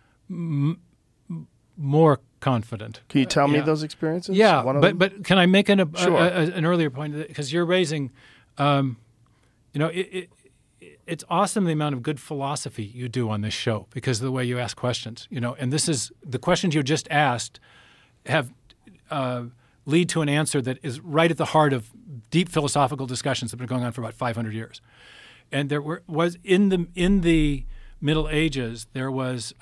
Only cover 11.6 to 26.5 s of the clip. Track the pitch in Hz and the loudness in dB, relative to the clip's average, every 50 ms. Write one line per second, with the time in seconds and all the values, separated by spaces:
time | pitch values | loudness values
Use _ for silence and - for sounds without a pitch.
11.6 | 190 170 160 151 151 151 143 127 120 151 151 123 - - 156 143 135 139 147 - | 0 0 0 0 0 -2 -2 -4 -4 -4 -6 -6 -6 -10 -8 -6 -4 -4 -6 -6
12.6 | - 143 - - 107 101 117 123 123 123 113 127 120 110 107 104 104 107 104 - | -8 -10 -10 -10 -12 -10 -10 -10 -8 -6 -4 -2 -2 -2 -2 -2 -2 -4 -4 -4
13.6 | - 120 110 104 - - - 123 - 135 123 104 123 135 131 131 127 120 123 123 | -2 -2 -2 -2 -4 -10 -12 -6 -4 -2 -2 -2 -2 -4 -4 -2 -2 -2 -2 -4
14.6 | 123 107 - - - 123 120 - - 117 117 - - - - 131 117 120 127 - | -4 -6 -6 -4 -4 -4 -4 -4 -6 -10 -14 -16 -14 -10 -8 -4 -4 -4 -4 -4
15.6 | 143 123 139 151 - 170 156 117 - - - _ - 156 120 127 - 175 180 - | -4 -2 -2 -2 0 0 -2 -2 -4 -8 -12 _ -12 -8 -8 -4 0 2 2 2
16.6 | - 180 143 156 139 127 156 139 - - 160 147 151 135 120 113 - - - - | 2 2 2 2 0 0 0 -2 -2 0 2 2 4 4 2 -2 -4 -8 -14 -20
17.6 | _ _ - - - _ _ _ _ _ _ _ - - - 156 131 123 - _ | _ _ -20 -20 -20 _ _ _ _ _ _ _ -6 -2 0 0 0 -2 -8 _
18.6 | _ _ _ _ _ - 190 _ _ - 151 143 131 127 127 123 120 120 - _ | _ _ _ _ _ -20 -20 _ _ -8 -4 -4 -2 -2 -4 -6 -8 -10 -14 _
19.6 | _ _ _ _ - 143 143 175 180 - - 165 156 147 143 151 156 - - 143 | _ _ _ _ -6 0 2 2 2 2 0 0 0 0 0 0 0 0 -2 -2
20.6 | 117 131 127 - - 151 120 147 113 - 143 156 165 170 160 127 160 - - 156 | -2 -4 -6 -6 -6 -10 -10 -10 -8 -2 2 4 4 4 4 0 -2 2 4 4
21.6 | 151 147 135 123 110 - - - - - 143 117 - - - 165 175 165 - 160 | 4 4 2 0 -4 -8 -16 -20 -20 -18 -18 -18 -8 -2 0 0 2 2 0 -2
22.6 | 147 139 - 147 143 131 147 131 135 123 127 117 - 139 131 - 120 113 113 120 | 0 0 2 2 2 2 0 -4 -6 -6 -6 -4 -4 -4 -4 -4 -4 -8 -8 -8
23.6 | 127 120 131 127 123 120 113 - 117 107 - - 131 120 113 117 117 107 107 110 | -8 -4 -4 -4 -4 -4 -6 -6 -10 -10 -8 -6 -4 -4 -4 -4 -6 -6 -6 -8
24.6 | 113 - - - _ _ _ - - - - - - - - - _ _ - 135 | -10 -12 -16 -20 _ _ _ -20 -20 -20 -20 -20 -20 -20 -20 -20 _ _ -4 -4
25.6 | 147 139 147 147 143 151 165 185 - - 160 151 170 175 175 175 - 202 | -4 -2 -4 -4 -4 -6 -8 -10 -10 -6 -2 0 0 0 -2 -4 -2 2